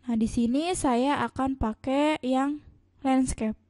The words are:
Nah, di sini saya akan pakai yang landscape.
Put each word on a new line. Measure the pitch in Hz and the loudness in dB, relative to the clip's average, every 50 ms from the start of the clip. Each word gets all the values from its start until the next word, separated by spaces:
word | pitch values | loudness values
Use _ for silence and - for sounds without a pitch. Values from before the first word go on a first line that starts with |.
| _ | _
Nah, | 247 233 226 | -2 0 0
di | 220 | 0
sini | 214 - 240 233 233 247 285 320 349 370 | 0 0 0 0 2 0 0 0 -2 -2
saya | - - 277 240 233 254 285 294 - - | 0 0 2 2 2 2 0 0 0 -2
akan | - _ - 262 269 269 | -4 _ -4 -2 -2 -2
pakai | 262 - 220 220 _ - 262 262 277 294 302 311 302 | -2 -2 -4 -4 _ -4 0 0 2 2 2 0 0
yang | - 254 262 262 269 285 294 294 - - - _ _ _ _ _ - | -2 0 0 2 0 0 -2 -6 -10 -20 -20 _ _ _ _ _ 0
landscape. | 269 262 262 262 262 - - 226 220 214 _ _ | 2 2 2 2 0 -2 -4 -4 -4 -4 _ _